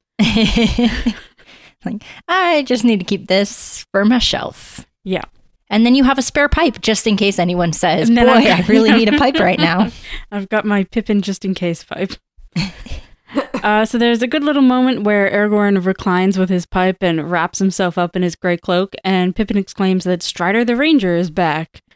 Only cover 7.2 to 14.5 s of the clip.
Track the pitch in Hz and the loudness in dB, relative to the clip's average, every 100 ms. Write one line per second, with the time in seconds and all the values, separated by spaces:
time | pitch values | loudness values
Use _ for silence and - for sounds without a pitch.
7.2 | 202 190 175 180 170 156 175 170 226 240 | 0 0 0 0 -2 0 0 0 2 4
8.2 | 247 240 214 175 180 214 226 220 214 294 | 6 6 4 2 4 4 6 4 4 2
9.2 | 269 - 180 185 165 180 220 - - - | 4 4 2 2 0 0 -2 -4 -14 -14
10.2 | - 202 196 214 208 202 190 233 214 208 | -10 -10 -4 -4 0 -2 -2 -4 -2 -2
11.2 | 196 190 190 180 175 165 - - 190 - | -2 -6 -6 -4 -4 -6 -8 -8 -8 -8
12.2 | _ _ - 170 190 - - - - - | _ _ -10 -6 -6 -10 -12 -12 -12 -20
13.2 | _ 262 - 240 208 214 220 233 240 233 | _ -6 -6 -4 0 0 0 0 0 0
14.2 | 240 302 285 | 0 -2 0